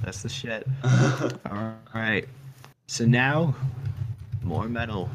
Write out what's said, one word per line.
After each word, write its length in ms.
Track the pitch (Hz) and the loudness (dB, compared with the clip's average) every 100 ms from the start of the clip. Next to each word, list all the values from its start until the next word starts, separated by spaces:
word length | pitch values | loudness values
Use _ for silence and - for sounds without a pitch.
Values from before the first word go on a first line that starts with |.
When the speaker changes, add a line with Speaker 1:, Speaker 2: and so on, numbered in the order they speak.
Speaker 1:
that's 180 | 92 - | -6 -6
the 60 | 120 | -8
shit. 380 | - 120 110 131 135 | -6 -6 -6 -4 0
Speaker 2:
<laughs> 80 | |
Speaker 1:
All 880 | 131 123 135 127 - - - 101 110 110 - | 4 6 4 2 -2 -4 -8 -6 -6 -8 -10
right. 320 | 113 110 101 - - - - - _ - | -4 0 0 -2 -12 -20 -20 -20 _ -8
So 200 | - 120 | 2 6
now, 480 | 127 135 151 165 - 135 - - - - - - - | 6 6 4 2 2 -2 -4 -6 -4 -6 -8 -6 -4
more 260 | 87 82 113 | -2 -2 -2
metal. 380 | 117 117 101 87 | -2 -2 -2 -2